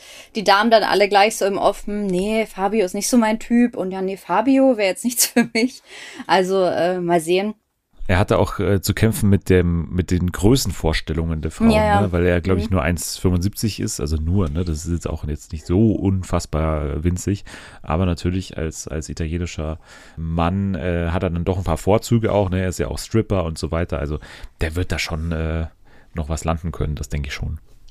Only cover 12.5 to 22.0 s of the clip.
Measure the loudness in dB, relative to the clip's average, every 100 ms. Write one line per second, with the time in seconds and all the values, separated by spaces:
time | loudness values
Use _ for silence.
12.5 | 0 0 0 0 -2 -4 -2 0 2 0
13.5 | -2 -4 -2 -6 -4 -2 -2 0 0 0
14.5 | -2 -2 -4 -4 -4 -4 -6 -6 -8 -10
15.5 | -10 0 2 4 2 0 0 -2 -4 -2
16.5 | -2 0 -2 -4 -2 -2 -2 -2 -4 -6
17.5 | -18 -20 -14 -4 0 0 0 -2 -2 -4
18.5 | -6 -8 -8 -10 -8 -8 -6 -4 -4 -6
19.5 | -6 -6 -8 -12 -20 -18 -10 -4 0 0
20.5 | 0 -2 -2 -2 -2 -2 -2 -2 -2 -2
21.5 | -2 0 0 2 2